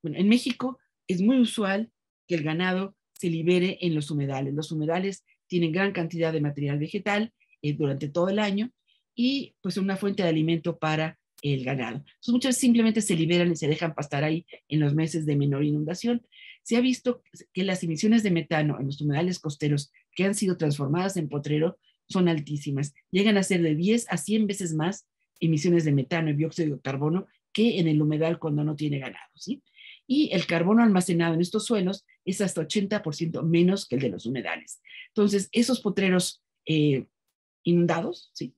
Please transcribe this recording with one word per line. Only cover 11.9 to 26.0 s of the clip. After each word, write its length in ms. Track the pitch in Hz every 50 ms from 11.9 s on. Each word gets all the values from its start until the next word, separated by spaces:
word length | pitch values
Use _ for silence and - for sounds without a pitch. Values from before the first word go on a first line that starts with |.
| 113
Entonces, 360 | 143 - _ _ _ - -
muchas 160 | 240 247 247 269
veces 100 | 254 -
simplemente 400 | - 247 233 233 226 226 214 226
se 160 | 208 - 185
liberan 340 | 160 160 160 175 175 175 175
y 60 | 170
se 100 | 151 160
dejan 280 | 143 156 156 175 165 156
pastar 280 | - 151 - - 143
ahí 240 | 147 156 160 165 - _ - - _ _
en 100 | 143 156
los 160 | 151 143 143
meses 320 | 156 160 160 165 165 156
de 100 | 151 147
menor 280 | 143 143 143 139 135 151
inundación. 600 | 147 147 151 151 151 175 - - 233 240 240 _ _ _ - - - - _
Se 140 | _ - 226
ha 40 | 240
visto 420 | 247 254 247 - _ 247 247 - _ _ _ - - _
que 120 | _ 185 185
las 180 | 190 185 180
emisiones 400 | - 170 160 151 - 214 226 233
de 80 | 214 202
metano 480 | 175 165 156 - 170 151 151 151 - -
en 80 | 139
los 140 | 135 139 -
humedales 400 | 147 147 143 147 170 180 180 -
costeros 500 | - 156 147 _ 156 147 147 143 143 _ _ _ _ _ _
que 100 | - 185
han 120 | 196 202
sido 200 | 202 214 185 175
transformadas 600 | 180 165 147 143 143 143 131 151 175 185 196 185
en 120 | 180 160 147
potrero 500 | 147 147 143 147 151 151 156 175 180 _ _ _ _ _ _ _
son 200 | - 190 180 170
altísimas. 680 | 165 156 147 - 147 147 147 147 139 135 143 143 _ _ _ _
Llegan 260 | - 185 202 220 208
a 60 | 196
ser 200 | 185 - 196 175
de 120 | 170 160 151
diez 320 | 151 175 202 220 240 - -
a 80 | 185
cien 300 | 175 - - 208 220 220
veces 260 | 196 202 - 185 170
más 360 | 156 156 151 175 208 - _ _ _ _ _ _ _ _
emisiones 440 | - 165 160 147 143 180 175 170 160
de 80 | 156
metano 380 | 143 139